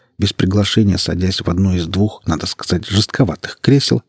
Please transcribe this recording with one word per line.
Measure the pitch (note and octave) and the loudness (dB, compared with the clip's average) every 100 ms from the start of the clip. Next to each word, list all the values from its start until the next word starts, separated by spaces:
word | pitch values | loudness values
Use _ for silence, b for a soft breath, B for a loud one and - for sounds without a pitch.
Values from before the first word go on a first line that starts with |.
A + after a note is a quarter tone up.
| _ - | _ -4
без | G2+ | -2
приглашения | - F#2 G2+ G2+ - G2+ F2 | 0 0 2 2 2 2 2
садясь | - F2 F#2 - | -2 -2 -2 -2
в | - | -2
одно | F2 G2 F2+ | 0 2 0
из | E2+ | 0
двух, | F#2 G#2 - - | 0 0 -2 -4
надо | D#2+ - | -4 -4
сказать, | - - F2 - | -8 -4 -4 0
жестковатых | G2 - - A2+ D2+ - - | -2 0 0 0 -2 -10 -4
кресел, | - C#3 - A#2+ | 2 2 2 -2